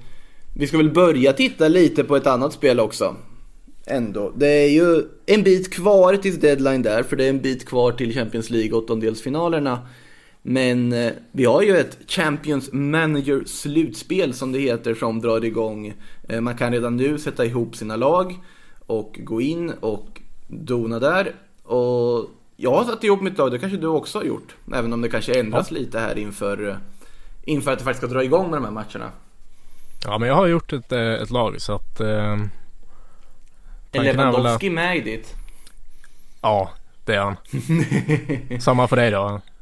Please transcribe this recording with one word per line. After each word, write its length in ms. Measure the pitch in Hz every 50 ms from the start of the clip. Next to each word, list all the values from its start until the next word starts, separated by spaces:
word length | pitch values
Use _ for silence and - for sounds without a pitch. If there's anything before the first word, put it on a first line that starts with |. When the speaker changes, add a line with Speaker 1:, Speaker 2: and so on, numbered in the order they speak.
| - - - - - - - - - - -
Speaker 1:
vi 120 | - 143
ska 100 | - 165
väl 140 | 160 156 151
börja 400 | 151 175 180 170 160 127 127 135
titta 360 | 135 - 262 247 - - 160 156
lite 360 | 170 185 170 143 - 147 131
på 120 | 139 143
ett 100 | 139 135
annat 260 | 139 127 123 135 147
spel 280 | - - 151 135 120 120
också. 360 | 110 107 - - 110 95 - - - - - - - - - - - - - - - -
Ändå. 440 | 131 127 117 104 98 107 104 92 -
Det 100 | 123 143 147
är 200 | 147 147 147 147
ju 320 | 143 160 175 175 165 156 - - - - -
en 160 | - 202 214
bit 300 | 180 196 185 185 185 -
kvar 440 | - - 170 208 202 190 180 180 196
tills 200 | 196 196 196 170 147
deadline 420 | 151 147 143 135 135 135 135 131
där, 200 | 113 110 107 117
för 140 | 123 - 139
det 80 | 127 131
är 60 | 135
en 100 | 135 135
bit 280 | 131 135 131 123 - -
kvar 240 | 127 123 123 123
till 220 | 120 - 127 113 113
Champions 360 | 131 117 113 - 113 110 -
League 220 | 117 113 110 107 117 117
åttondelsfinalerna. 1080 | 113 - 117 110 110 113 107 - - 135 139 160 170 170 165 156 143 135 123 123 123 - - - - - - - - _ - _
Men, 500 | - - 127 131 127 123 123 123 120 120
eh, 200 | 123 117 120 113 - - - -
vi 120 | - 131 127
har 180 | 113 127 165
ju 140 | 214 208 185
ett 220 | 160 135 - - - - -
Champions 640 | - 185 160 156 143 151 - 151 147 135 131 -
Manager-slutspel 1600 | - 139 143 143 156 165 160 156 151 143 135 143 139 135 - - - - - 143 143 165 160 120 - - - - 185 185 175 135 120
som 180 | - 135 131
det 60 | 127 139
heter, 360 | 139 127 117 117 - 120 113
som 260 | - 127 113 113 113
drar 240 | 117 117 113 113 113
igång. 500 | 113 107 117 110 110 107 107 104 104 101 - - - - - - -
Eh, 120 | 113 117
man 160 | 117 120 120
kan 160 | 123 123 117
redan 240 | 123 117 120 120 120
nu 220 | 123 131 147 151 143
sätta 260 | - 135 135 - 123
ihop 320 | 113 123 120 117 - -
sina 200 | - 110 107 110
lag 420 | 113 127 147 170 180 190 185 180 180 - - - - - - - - -
och 320 | - 113 110 107 - - - -
gå 160 | - 113 113
in 300 | 127 147 165 170 170 160 - -
och 400 | - 110 104 98 - - - - - - - - -
dona 520 | - - - 156 127 123 120 113 113 117 113
där. 340 | 131 147 175 190 202 - - - - - _ -
Och 640 | - - 123 123 123 123 123 120 120 120 120 117 107 - - - - - -
jag 140 | - - 123 135
har 100 | 190 240
satt 200 | 233 165 - 220
ihop 160 | 208 202 190
mitt 180 | 190 180 185 -
lag, 120 | 139 127
det 60 | 120 -
kanske 200 | 190 190 196 170
du 80 | 156
också 320 | 160 160 147 - - - 208
har 60 | 202
gjort. 300 | - - - - - - - - - -
Även 180 | 127 117 117
om 80 | 120 117
det 80 | 117 113
kanske 320 | - - - 127 123 127
ändras 300 | 117 107 117 135 - -
Speaker 2:
Ja. 80 | 165 -
Speaker 1:
lite 200 | 120 104 107 113
här 200 | 110 104 - 107
inför, 500 | 104 104 98 - 107 101 101 101 104 101
eh, 80 | 98 98 - - - - - - - - - - - - -
inför 280 | - 156 139 113 135
att 60 | 131 -
det 60 | 113
faktiskt 200 | 135 131 127 123
ska 80 | 120 123
dra 100 | 131 131
igång 260 | 127 151 185 190 170
med 60 | 160
de 80 | 143 120
här 60 | 104
matcherna. 380 | 107 107 - - - 113 113 110 - - - - - - - - - - - - - - - - - - -
Speaker 2:
Ja, 140 | 107 104 110
men 100 | 117 123
jag 60 | 139
har 100 | 175 196
gjort 260 | 170 170 165 - -
ett, 200 | 151 127 - -
eh, 200 | 127 120 113 113
ett 180 | 110 110 110 -
lag, 300 | 123 120 113 104 98 -
så 120 | - - 104
att... 260 | 101 - - - -
Eh, 80 | 110 107
Speaker 1:
Är 280 | 107 107 104 104 104 104 104 101 - - - - - - - - - - - - - - - - - - - - - - - - - - - -
Speaker 2:
tanken 280 | - 120 131 139 127 131
är 60 | 135
väl 20 |
Speaker 1:
Lewandowski 400 | 127 120 127 123 120 117 110 202 190
Speaker 2:
att 40 |
Speaker 1:
med 240 | 170 165 170 180 180
i 40 | 151
ditt? 340 | 110 110 110 113 - - - - - - - - - - - - - - - - - - - - - - - -
Speaker 2:
Ja, 280 | - 110 107 98 95 - - - - - - - -
det 100 | - 107
är 60 | 98
han. 160 | 101 101 95 - - - - 131 120 139 160 165 151 - - -
Speaker 1:
<laughs> 600 | - 147 151 135 - - 139 127 - - 123 123
Speaker 2:
Samma 280 | - 139 127 127 127 117
för 80 | 135
dig 140 | 123 120 113
då? 300 | 104 98 101 101 101 101 - - - -